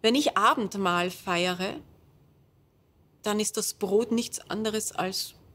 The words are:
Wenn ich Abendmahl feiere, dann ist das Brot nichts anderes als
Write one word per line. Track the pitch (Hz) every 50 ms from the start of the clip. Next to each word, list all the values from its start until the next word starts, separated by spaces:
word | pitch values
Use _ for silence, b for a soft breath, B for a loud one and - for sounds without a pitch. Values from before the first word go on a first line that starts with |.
Wenn | - 220 240
ich | 285 294 - -
Abendmahl | 196 202 240 269 269 214 185 - 202 196 180 175 175 175 185
feiere, | 180 - - - 180 170 175 180 180 175 185 202 - 311 - - - - - - _ _ _ _ _ _ _ _ _ _ _ _ _ _ _ _ _ _ _ _ _ _
dann | - 214 208 214
ist | 214 - -
das | 220 202 - -
Brot | _ 208 185 196 214 240 240
nichts | 233 233 233 - - - - -
anderes | - 214 220 220 214 214 208 - -
als | - 180 185 190 - - - - - - -